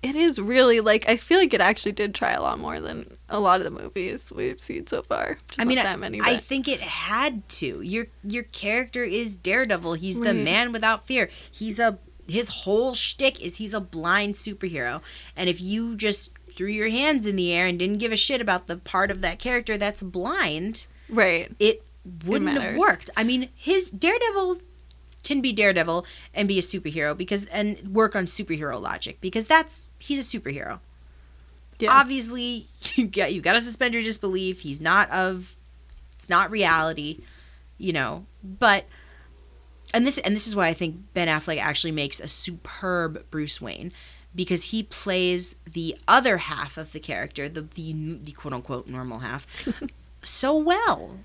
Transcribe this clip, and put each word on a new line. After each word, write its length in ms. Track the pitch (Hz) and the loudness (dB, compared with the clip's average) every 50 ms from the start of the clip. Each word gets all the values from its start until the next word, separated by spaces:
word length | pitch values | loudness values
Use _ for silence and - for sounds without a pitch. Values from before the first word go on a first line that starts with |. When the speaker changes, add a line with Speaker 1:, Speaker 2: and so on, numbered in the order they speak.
Speaker 1:
it 120 | - 254 277 | -2 -2 2
is 240 | 302 330 339 277 220 | 4 4 4 4 2
really, 420 | 202 202 247 262 254 247 233 226 | -2 2 6 8 8 8 8 6
like, 280 | 214 214 208 220 - - | 6 4 4 4 4 2
I 80 | 233 | 2
feel 220 | 226 - - 330 381 | 2 4 4 6 6
like 140 | 381 - - | 6 4 4
it 60 | 208 | 4
actually 320 | - 190 214 - - 208 | 4 4 4 2 -2 -4
did 220 | 208 - 208 208 202 | -2 -2 -4 -4 -2
try 180 | - - - | -2 0 0
a 80 | - - | 0 0
lot 160 | 76 69 60 - | 0 -2 -2 -2
more 220 | - 76 78 78 | -6 -6 -6 -6
than 360 | 78 78 80 - - - 65 65 - - | -6 -8 -8 -10 -12 -14 -18 -20 -12 -6
a 120 | - 208 | -2 2
lot 200 | 208 185 180 190 | 4 4 4 4
of 40 | 180 | 2
the 60 | 151 | -2
movies 600 | - - - - - 202 180 185 - - - - - | -6 -8 -12 -10 -8 -6 -6 -6 -6 -8 -10 -10 -8
we've 260 | - 104 127 - - | -6 -4 -4 -6 -6
seen 260 | - - - - - | -10 -10 -10 -10 -8
so 160 | - - - | -6 -6 -6
far. 360 | - - - - 57 - - - - - | -4 -4 -4 -2 -2 -4 -6 -8 -10 -12
Just 120 | - - | -4 -2
Speaker 2:
I 40 | 233 | 0
mean, 120 | 240 254 | 2 2
Speaker 1:
not 100 | 254 214 | 2 0
Speaker 2:
I, 40 | 196 | -2
Speaker 1:
that 100 | 185 - | -2 -4
many, 200 | 196 190 220 208 | -6 -8 -6 0
Speaker 2:
I 140 | 208 233 247 | 2 2 2
Speaker 1:
but 80 | 233 | 0
Speaker 2:
think 260 | - - 269 269 247 294 | -2 -4 -4 -4 -2 -2
it 120 | 269 185 | -4 -4
had 680 | - - - - - 185 208 233 269 302 254 214 - - | -4 -8 -8 -8 -4 -2 -2 0 0 -2 -2 -6 -4 -2
to. 300 | - - - 131 107 71 | -2 -2 -2 -4 -6 -6
Your, 240 | 95 180 190 226 233 - - - - | -6 -4 -4 -4 -6 -6 -12 -14 -10
your 200 | 202 202 240 233 | -6 -6 -6 -8
character 580 | - - - - 202 214 240 254 233 - 247 247 | -8 -12 -8 -4 -2 -2 -2 -2 -4 -4 -6 -4
is 320 | 202 180 220 240 220 196 | -2 -2 -2 -4 -4 -8
Daredevil. 580 | 180 - 180 196 240 262 226 202 175 170 165 170 | -6 -2 0 0 2 2 2 0 -2 -2 -4 -4
He's 240 | 160 170 190 185 233 | -4 -4 -4 -2 0
the 60 | 233 214 | 2 2
Speaker 1:
Right. 80 | 196 | 2
Speaker 2:
man 360 | 170 139 156 180 214 240 240 | 2 2 2 2 2 2 0
without 340 | 233 226 214 220 226 214 - | -2 0 2 2 2 0 -2
fear. 220 | - 262 254 202 - - - - - | -2 0 0 0 0 -2 -18 -20 -20
He's 280 | - - 214 220 208 208 | -12 -8 -6 -4 0 2
a, 200 | 233 226 202 185 - - - - - - | 2 2 2 0 -14 -20 -20 -20 -12 -4
his 200 | 165 220 240 233 | -4 -2 -2 -2
whole 460 | - - - 190 202 220 247 262 247 | -6 -6 -2 0 2 2 2 2 0
shtick 480 | - - - - - 269 262 262 - - | 0 -2 -2 -2 2 2 2 2 0 -6
is 120 | 175 170 - | -6 -4 -4
he's 160 | 220 202 208 | -4 -4 -4
a 60 | 214 | -6
blind 540 | 190 180 - 165 160 170 185 202 208 202 202 | -6 -6 -8 -4 0 2 2 4 2 2 0
superhero. 680 | - - 220 196 - 190 185 170 143 123 120 123 156 - - - - - - - | -2 -2 -2 -4 -6 -6 -6 -4 -2 -4 -4 -4 -6 -10 -14 -18 -18 -20 -16 -6
And 120 | - 185 180 | -2 0 0
if 100 | 175 175 | 0 -2
you 360 | 180 185 208 220 233 233 233 | -4 -4 -4 -2 -2 -4 -4
just 360 | 208 220 214 202 - - - - - - - - | -2 0 0 2 0 -2 -4 -8 -16 -20 -20 -10
threw 120 | - 180 202 | -8 -6 -4
your 200 | 208 214 214 220 | -2 -2 -2 0
hands 380 | 220 240 277 302 302 269 214 | 0 2 2 2 2 2 2
in 100 | 214 202 | 0 0
the 160 | 190 180 175 | 2 2 2
air 140 | 170 170 180 | 2 2 2
and 120 | 185 180 170 | 2 2 0
didn't 200 | 180 190 208 208 | 0 0 0 0
give 120 | 233 226 | -2 0
a 40 | 220 | 2
shit 240 | 208 - - 277 247 | 2 2 2 2 0
about 260 | 233 214 185 180 - - | 2 0 0 0 0 -6
the 80 | 170 | -10
part 340 | 175 - - - 185 190 196 | -10 -10 -2 0 0 0 0
of 100 | 196 185 | 0 -2
that 180 | 190 175 170 - | -2 -4 -4 -2
character 380 | - 247 247 240 233 - 220 202 | -4 -2 -2 0 0 -2 -2 0
that's 240 | 202 202 208 208 | 0 -2 -2 -4
blind, 840 | 196 185 175 185 180 233 330 392 320 170 151 156 175 214 220 - - - - - - - | -8 -6 -6 -6 -4 -2 -2 0 0 0 0 -2 -4 -6 -6 -8 -10 -12 -20 -20 -16 -2
Speaker 1:
Right. 420 | 226 226 214 - 175 165 - - - - | 2 4 4 6 4 2 -2 -4 -2 4
Speaker 2:
it 240 | 208 214 220 - - - - - - | 4 4 4 2 -4 -20 -20 -20 -18
Speaker 1:
It 200 | 180 180 165 160 | -16 -14 -10 -2
Speaker 2:
wouldn't 240 | 175 214 - 202 190 | 0 0 2 2 2
have 100 | 285 277 | 0 0
Speaker 1:
matters. 160 | - 190 226 302 | 0 -2 0 4
Speaker 2:
worked. 320 | 370 427 - - - - - - | 4 4 4 2 -2 -6 -2 0
I 40 | 226 | 0
mean, 260 | 233 254 254 254 254 - | 2 2 0 -2 -4 -10
his 360 | - - 285 370 381 370 - | -8 0 2 2 2 2 0
Daredevil 680 | - 190 320 339 415 480 480 453 403 392 381 359 359 349 - - - - - - - - - - - - | -2 0 2 2 4 4 2 0 0 0 0 0 -2 -4 -6 -18 -20 -20 -20 -20 -20 -20 -20 -20 -20 -18
can 180 | - - 285 277 | -6 -2 -2 0
be 100 | 247 262 | 0 0
Daredevil 540 | 226 196 208 202 190 175 160 165 165 175 175 - - - - - - | 2 4 4 4 4 4 2 2 0 -2 -2 -6 -16 -20 -20 -10 -4
and 140 | - 208 196 | -2 0 2
be 100 | 196 185 | 2 2
a 40 | |
superhero 540 | 175 - - 190 - 156 147 165 147 147 151 | 2 0 -2 -4 -6 -6 -4 -2 -2 -2 -2
because, 300 | - 185 180 208 202 202 | -4 -4 -4 -2 -4 -4
and 420 | - - 208 208 208 208 - - 196 190 | -4 -4 -2 -2 -2 -2 -4 -8 -2 2
work 220 | 220 226 214 - | 2 2 4 2
on 100 | 208 185 | -2 -2
superhero 540 | 165 - - 208 - 165 151 156 143 123 113 | -2 -2 -4 -4 -4 -4 -4 -4 -6 -6 -6
logic 380 | - - - - - - - - | -6 -6 -6 -6 -8 -10 -10 -8
because 260 | - 185 - 226 220 | -8 -4 -4 -4 2
that's, 440 | - 311 320 320 311 - - - - - - | 6 6 6 6 4 -4 -6 -6 -10 -18 -20
he's 200 | - - 285 277 | -6 -4 -2 -2
a 200 | 262 - - 214 | 0 -2 -2 -4
superhero. 400 | - 131 139 139 - - - 180 - - - - - - - - - - - - - - - - - - - - | -6 -8 -8 -8 -8 -8 -10 -12 -14 -20 -20 -20 -20 -20 -20 -20 -20 -20 -20 -20 -20 -20 -20 -20 -20 -20 -6 -2
Speaker 1:
Yeah. 120 | 233 208 | 4 8
Speaker 2:
Obviously, 760 | 254 269 277 247 269 269 233 226 240 247 240 240 247 226 190 - - - | 8 8 8 6 2 -2 -2 -4 -4 -4 -4 -6 -6 -8 -10 -14 -18 -10
<laughs> 140 | - - - | -10 -2 0
you 120 | - 240 | 0 0
got, 260 | 196 185 196 190 139 | 2 2 0 0 0
you 80 | 175 185 | 0 0
gotta 200 | 139 165 196 233 | 2 4 4 4
suspend 340 | 233 240 226 - 262 247 233 | 4 0 0 0 0 0 0
your 80 | 233 | 0
disbelief. 580 | 226 220 220 220 - 196 185 185 185 185 185 185 | -2 -2 -4 -2 -2 -2 -2 -2 -2 -2 -4 -6
He's 200 | - 151 139 147 | -8 -10 -8 -2
not 300 | 156 165 180 202 196 - | 2 4 6 6 4 4
of, 460 | 147 185 185 185 190 185 185 - - - - - - - - - - - - - - | 2 0 0 0 0 -4 -10 -14 -18 -20 -20 -20 -20 -20 -20 -20 -20 -20 -20 -20 -14
it's 140 | - - - | -12 -2 2
not 220 | 180 175 196 160 | 4 4 4 4
reality, 680 | 180 214 196 170 165 160 156 160 160 156 147 147 147 - - - - - - - - - - - - - | 2 2 4 6 6 6 4 2 0 -2 -6 -8 -8 -10 -14 -20 -20 -20 -20 -20 -20 -20 -20 -20 -16 -6
you 140 | 175 185 | -4 -2
know. 340 | 165 151 131 110 147 170 196 - - - - | 0 0 0 -2 -4 -8 -12 -16 -20 -18 -16
But, 420 | 190 190 - 254 220 202 196 - - - - - - - - - - - - - - - - - - - - - - | -16 -4 2 4 4 4 4 0 -8 -20 -20 -20 -20 -20 -20 -20 -20 -20 -20 -20 -20 -20 -20 -20 -20 -20 -20 -14 -2
and 140 | - 233 240 | 2 2 4
this, 120 | 269 269 277 | 4 2 2
and 160 | - 185 208 | 2 0 2
this 120 | 208 - | 4 4
is 80 | 226 214 | 2 4
why 140 | 202 185 165 | 2 2 2
I 60 | 165 | 2
think 220 | - 180 160 160 175 190 - - | 0 -4 -6 -6 -8 -18 -8 -4
Ben 140 | 185 175 165 | -2 0 2
Affleck 300 | 156 151 - - 160 143 | 0 0 0 -4 -4 -2
actually 340 | 98 151 147 - - 165 | -2 -2 -2 -2 -2 -2
makes 280 | 160 151 143 143 - - | -2 -2 -4 0 -2 -2
a 80 | - 147 | -2 0
superb 960 | - - - - 175 165 - - - - - 185 180 175 170 160 156 175 - - | -4 -2 -2 -6 -8 -10 -14 -14 -14 -8 -4 -2 -2 0 -2 -2 -6 -10 -14 -8
Bruce 300 | - 156 151 143 - - | -6 -6 -4 -4 -4 -6
Wayne, 320 | - 113 82 - - 180 - - - - - - - - - | -6 -10 -10 -10 -12 -12 -14 -14 -20 -20 -20 -20 -20 -14 -6
because 300 | 175 - - 185 165 - | -6 -2 0 0 0 0
he 180 | - - 220 208 | 0 -2 -4 -6
plays 720 | - - - - 202 185 185 180 180 180 180 175 - - - - - | -6 -10 -10 -4 -2 0 0 2 0 2 2 2 2 2 0 -8 -12
the 260 | 160 170 165 160 - - - | -8 -8 -6 -6 -8 -6 4
other 300 | - 196 262 247 254 202 175 | 6 6 6 6 4 0 0
half 400 | - - 151 139 143 135 - 160 | -2 -4 -6 -6 -6 -8 -8 -12
of 140 | 156 147 | -14 -12
the 80 | - 156 | -12 -14
character, 480 | - - 135 92 117 143 - - 139 151 | -8 -8 -6 -6 -6 -8 -8 -8 -8 -8
the, 140 | 165 160 | -8 -10
the, 300 | 151 156 - - 160 160 156 156 156 156 165 - | -12 -10 -12 -10 -8 -8 -6 -6 -6 -6 -8 -10
the 100 | 147 156 | -12 -16
quote 220 | 143 - - 147 135 | -16 -12 -10 -8 -8
unquote 320 | 123 123 - 135 123 - | -8 -8 -8 -10 -10 -8
normal 320 | - 127 127 127 127 113 110 | -10 -10 -10 -8 -8 -10 -8
half, 260 | 127 113 120 143 - - - - - - 220 - - 269 - - - | -8 -8 -8 -10 -10 -14 -14 -10 -6 -6 -6 -6 -8 -12 -12 -14 -20
Speaker 1:
<laughs> 160 | - - - | -20 -20 -8
Speaker 2:
so 340 | - - - - - 262 302 | -4 -2 -2 0 2 2 2
well. 640 | 311 302 330 349 403 466 427 - 151 - - 190 196 - | 4 4 4 2 4 4 0 0 0 -4 -14 -16 -18 -18